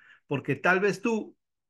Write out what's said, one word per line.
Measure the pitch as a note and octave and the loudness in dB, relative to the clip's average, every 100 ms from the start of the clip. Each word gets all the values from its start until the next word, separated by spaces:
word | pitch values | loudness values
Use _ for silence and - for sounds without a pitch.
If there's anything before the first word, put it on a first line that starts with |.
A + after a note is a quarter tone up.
| - _ - | -20 _ -6
Porque | C3+ D3 C3 | -4 -2 0
tal | F3 F#3 | 2 4
vez | G3+ F#3 | 2 0
tú | A#3+ A3 - - _ _ | 0 -2 -4 -14 _ _